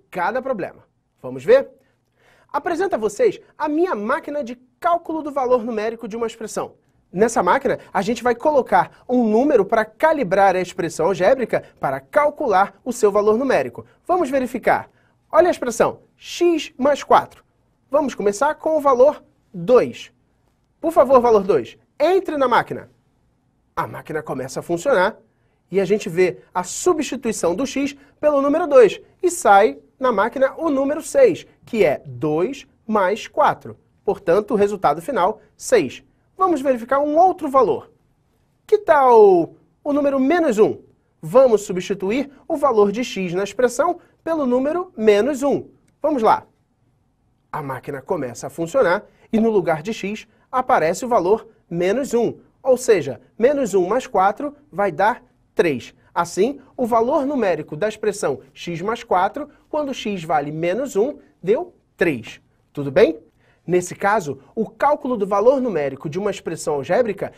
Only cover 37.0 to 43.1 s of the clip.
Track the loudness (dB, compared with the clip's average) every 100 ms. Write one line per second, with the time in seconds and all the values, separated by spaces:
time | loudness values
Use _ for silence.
37 | 2 4 4 2 0 2 2 0 -6 _
38 | _ _ _ _ _ _ 0 0 4 4
39 | 6 8 8 6 0 -8 _ _ -4 0
40 | 0 0 0 2 2 2 2 0 _ _
41 | _ _ 2 4 6 2 -2 -8 -6 -6
42 | -4 -4 -6 -10 -8 -2 0 2 2 0
43 | -6